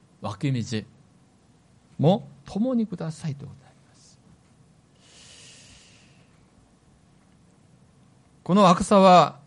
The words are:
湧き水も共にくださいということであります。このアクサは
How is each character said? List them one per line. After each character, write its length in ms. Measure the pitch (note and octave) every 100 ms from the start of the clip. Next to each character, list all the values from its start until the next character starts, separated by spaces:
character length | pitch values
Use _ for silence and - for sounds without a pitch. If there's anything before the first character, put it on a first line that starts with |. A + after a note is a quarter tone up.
| _ _
湧 140 | G2+ G#2
き 140 | D3
水 340 | B2+ G#2 G#2+ - _ _ _ _ _ _ _ _ _ _ -
も 280 | C#3+ G3+ - - -
共 280 | G3 B3
に 140 | B3 A3
く 100 | F3
だ 140 | D#3+
さ 180 | D#3+ D#3+
い 60 | C#3
と 80 |
い 20 | -
う 40 |
こ 40 |
と 80 | -
で 60 | _
あ 20 |
り 60 | _ _
ま 80 | _
す。 240 | _ _ _ _ _ _ _ _ _ _ _ - - - - - - - _ _ _ _ _ _ _ _ _ _ _ _ _ _ _ _ _ _ _ _ _ _ _ _ _ _
こ 120 | - F#3
の 140 | F#3+
ア 60 | F3
ク 80 |
サ 160 | G3 G3+
は 400 | F#3+ F3+ D3+ -